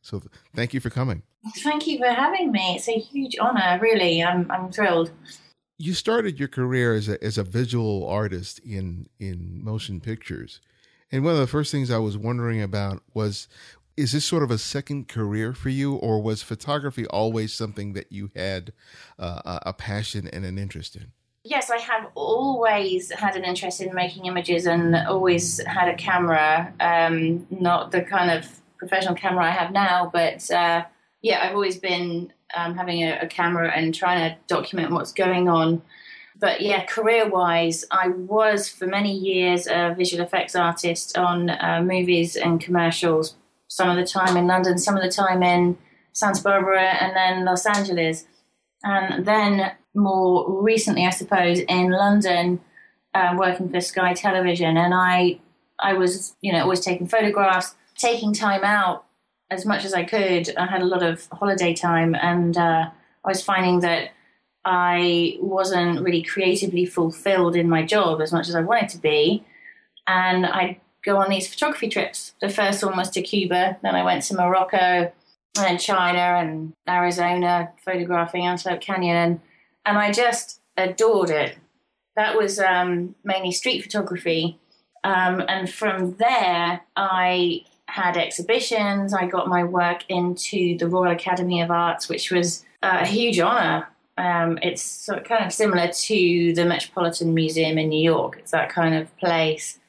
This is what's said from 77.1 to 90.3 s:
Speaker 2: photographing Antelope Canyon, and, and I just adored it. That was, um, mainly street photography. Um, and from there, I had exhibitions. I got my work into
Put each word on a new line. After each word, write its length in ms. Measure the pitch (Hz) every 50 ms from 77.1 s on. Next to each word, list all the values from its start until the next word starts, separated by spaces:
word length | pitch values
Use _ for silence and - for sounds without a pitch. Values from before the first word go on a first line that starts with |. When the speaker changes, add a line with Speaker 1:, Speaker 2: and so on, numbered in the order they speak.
| 175 175 175 175 175 180 180 175 175 175 170 170 - _ _
Speaker 2:
photographing 600 | 185 185 185 175 180 180 170 170 165 - 180 180
Antelope 340 | 175 180 175 - 190 175 170
Canyon, 340 | - - 196 180 175 170 170
and, 260 | 170 170 170 175 170 - _ _ _ _ _ _ _ _
and 140 | 208 208 208
I 140 | 208 208 202
just 500 | 220 247 240 240 240 - - - _ _ _ _ -
adored 500 | 185 185 180 - 220 226 226 202 180 170
it. 300 | 156 151 139 - - - _ _ _ _ _ _ _ _ _ _ _
That 220 | 208 214 220 220 220
was, 200 | 214 196 196 202
um, 580 | 196 190 185 180 180 180 180 175 175 180 - _ _
mainly 300 | 202 190 190 190 254 233
street 300 | - - 254 240 - -
photography. 760 | - - 208 190 - 175 175 - 170 165 160 160 170 165 _ _ _ _ _ _ _ _ _ -
Um, 380 | 196 196 185 185 185 185 185 185
and 220 | - 190 190 185 185
from 460 | - - 214 208 190 185 185 180 180
there, 640 | - 226 240 254 240 202 180 175 170 170 170 175 175 - _ _
I 720 | - 196 196 185 185 185 180 180 180 175 175 170 170 - _ _ _ _
had 300 | - - - 185 175 175
exhibitions. 960 | 175 160 - - - 175 180 226 254 - - 233 220 208 202 202 202 196 196 202
I 140 | 190 180
got 200 | 180 180 185 175
my 160 | 175 180 175 175
work 420 | 175 180 175 175 175 175 175 - -
into 720 | 190 180 180 180